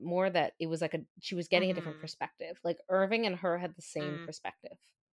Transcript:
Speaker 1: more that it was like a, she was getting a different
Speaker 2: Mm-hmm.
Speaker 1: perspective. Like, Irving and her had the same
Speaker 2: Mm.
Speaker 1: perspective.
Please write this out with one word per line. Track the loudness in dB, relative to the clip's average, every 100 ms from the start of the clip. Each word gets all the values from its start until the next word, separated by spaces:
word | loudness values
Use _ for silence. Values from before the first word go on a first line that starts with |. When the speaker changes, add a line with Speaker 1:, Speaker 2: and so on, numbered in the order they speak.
Speaker 1:
more | -2 2 2
that | 4 2 0
it | -4
was | -2
like | -2
a, | -2 -6 -14
she | -6 -4
was | 4
getting | 4 4
a |
different | 2 -4 -8
Speaker 2:
Mm-hmm. |
Speaker 1:
perspective. | -12 -6 -8 -6 -10 -4
Like, | -4 -4 2
Irving | 4 4 4 2
and | 0
her | 0 0
had | -2 -8
the |
same | -8 -4 -4 -4
Speaker 2:
Mm. | -8
Speaker 1:
perspective. | -10 -10 -10 -14 -18 _ _ _